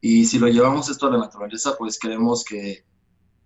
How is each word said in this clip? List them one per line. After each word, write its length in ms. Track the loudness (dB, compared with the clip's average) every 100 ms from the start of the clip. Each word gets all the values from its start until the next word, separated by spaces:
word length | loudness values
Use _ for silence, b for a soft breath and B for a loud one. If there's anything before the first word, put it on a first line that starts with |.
Y 240 | 4 4
si 140 | 4 4
lo 100 | 2
llevamos 400 | 4 4 2 -4
esto 180 | -4 -2
a 40 |
la 80 | 0
naturaleza, 580 | -4 -10 -12 -6 -6 -6
pues 180 | -8 -8
creemos 480 | -8 -2 0 -2
que 400 | -6 -10 -10 -14 _ _ _ _ _ _